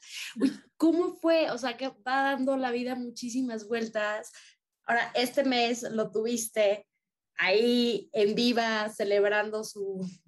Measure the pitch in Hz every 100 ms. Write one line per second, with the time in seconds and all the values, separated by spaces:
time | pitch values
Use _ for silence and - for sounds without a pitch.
0 | - - - 240 262 - - - 320 330
1 | 359 - 330 330 311 240 254 240 262 -
2 | - 262 269 269 262 269 247 240 247 254
3 | 240 233 247 233 254 226 208 233 220 220
4 | 208 214 - - - _ _ _ - 233
5 | - - 254 294 269 247 233 240 240 220
6 | 214 208 220 240 - 220 208 208 - _
7 | _ _ _ - 175 202 240 240 240 226
8 | - - 208 220 240 233 226 220 214 -
9 | 202 202 202 208 214 214 220 208 196 190
10 | 185 -